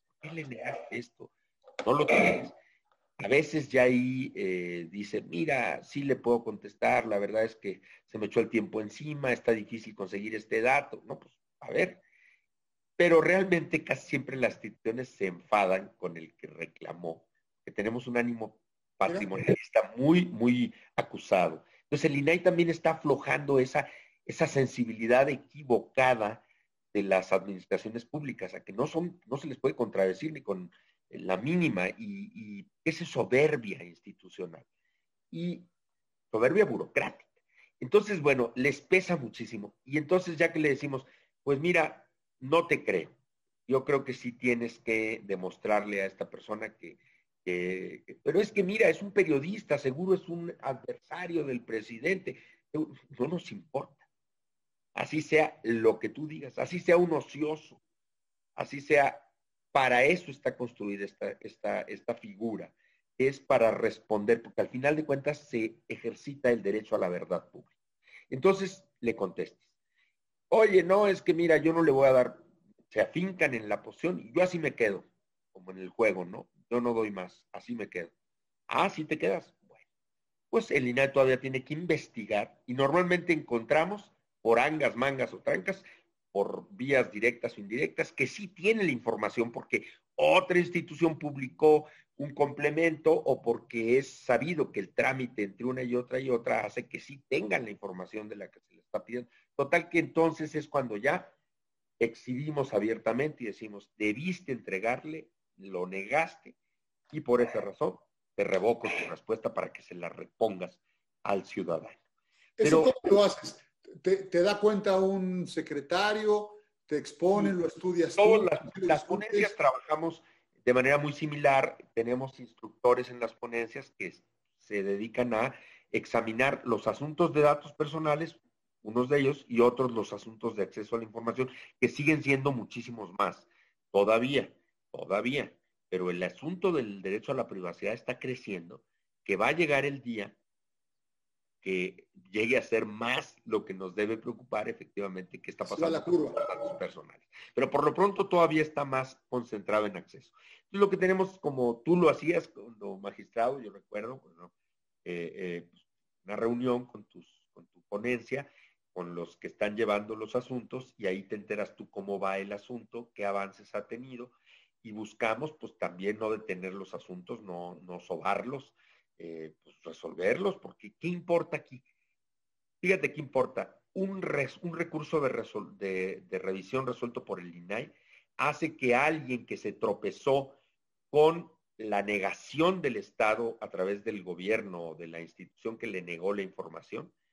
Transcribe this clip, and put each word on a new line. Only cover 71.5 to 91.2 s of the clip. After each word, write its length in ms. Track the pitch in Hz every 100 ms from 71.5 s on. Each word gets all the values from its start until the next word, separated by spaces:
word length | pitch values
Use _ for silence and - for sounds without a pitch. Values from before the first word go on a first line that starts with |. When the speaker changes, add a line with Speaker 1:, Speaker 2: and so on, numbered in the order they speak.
| 156
Speaker 1:
yo 160 | 156
no 80 | 165
le 80 | 160
voy 160 | 135 135
a 40 |
dar", 300 | 131 123 - _ _ _ _ _
se 120 | 107
afincan 540 | 95 160 185 180 151 117
en 140 | 107
la 120 | 101
posición, 380 | 110 - 160 180
y 120 | 107
yo 120 | 147
así 160 | 180 180
me 160 | 151 -
quedo, 300 | 110 92 - _ _ _ _
como 200 | - 92
en 80 | 95
el 100 | 92
juego, 340 | - 110 92
¿no? 280 | 87 101 - _ -
"Yo 120 | 123
no 120 | 120
doy 160 | 113 110
más, 380 | 95 90 - _
así 220 | 92 - 120
me 140 | 98
quedo". 220 | 90 82 _ _ _ _ _ -
"Ah, 220 | 127 190
¿sí 140 | - 151
te 120 | 156
quedas?". 380 | 180 180 - _
Bueno, 220 | _ _ _ _ _ _ _ _ _
pues 180 | 226 214
el 160 | 147 123
inai 240 | 123 139
todavía 280 | 139 131 127
tiene 240 | 135 131 -
que 80 |
investigar, 880 | 151 175 151 - - 104 104 113 _ -
y 80 | 127
normalmente 580 | 135 170 180 180 175
encontramos, 760 | 156 - 117 113 147 175 208 - _ _ _
por 180 | 113 113
angas, 360 | 143 156 127 113
mangas 360 | 135 135 120
o 60 | -
trancas, 420 | - 165 185 185 - - _ _ _
por 340 | - 98 95 90
vías 400 | 98 131 135 110
directas 460 | 104 117 120 117 -
o 40 |
indirectas, 500 | 101 120 160 - 156
que 160 | - 135
sí 220 | - 202
tiene 340 | - 190 226
la 80 | 180
información, 600 | 123 117 104 107 - 117
porque 320 | - - 110 - - _ -
otra 440 | 151 170 180 180
institución 580 | 175 175 160 151 165
publicó 720 | 151